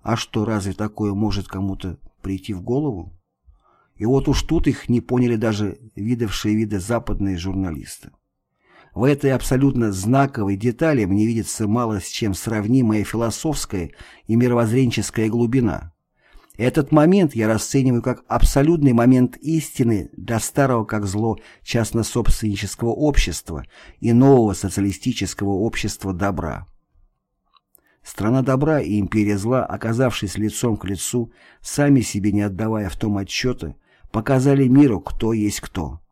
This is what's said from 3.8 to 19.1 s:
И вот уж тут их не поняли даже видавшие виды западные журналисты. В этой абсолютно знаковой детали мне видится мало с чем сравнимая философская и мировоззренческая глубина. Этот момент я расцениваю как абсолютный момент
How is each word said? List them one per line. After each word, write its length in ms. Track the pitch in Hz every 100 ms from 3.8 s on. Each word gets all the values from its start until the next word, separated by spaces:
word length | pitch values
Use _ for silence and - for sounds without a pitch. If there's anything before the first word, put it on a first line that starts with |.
| _ _
И 100 | 110
вот 220 | 135 143
уж 160 | 139
тут 240 | - 165 156
их 200 | - -
не 120 | 120
поняли 340 | - 123 123
даже 420 | 117 113 104 104 - 113 -
видавшие 580 | 104 120 113 - 107
виды 240 | 107 110 104
западные 580 | 95 117 110 104 98 90
журналисты. 760 | 92 95 95 76 - - - _ _ _ _ _ _ - _
В 80 | -
этой 300 | 131 139 139
абсолютно 580 | 127 - 131 139 131 110
знаковой 680 | 95 101 135 139 135 101 98
детали 480 | 117 113 165 143
мне 220 | 98 101 110
видится 400 | 113 98 - 107
мало 340 | 113 117 104
с 60 | -
чем 260 | - 113
сравнимая 680 | 92 - 110 104 131 117 107
философская 880 | 98 110 117 - 160 139 - 98 80 - - - -
и 80 | 113
мировоззренческая 920 | 123 120 117 123 127 110 104 - 110
глубина. 640 | 117 120 131 110 73 - _ _ _ _ - _ -
Этот 360 | 120 160 143
момент 420 | 156 160 196 165
я 140 | 113 110
расцениваю 520 | 110 - 139 131 120
как 220 | 120 123 _
абсолютный 640 | 117 - 139 147 170 139
момент 440 | 117 120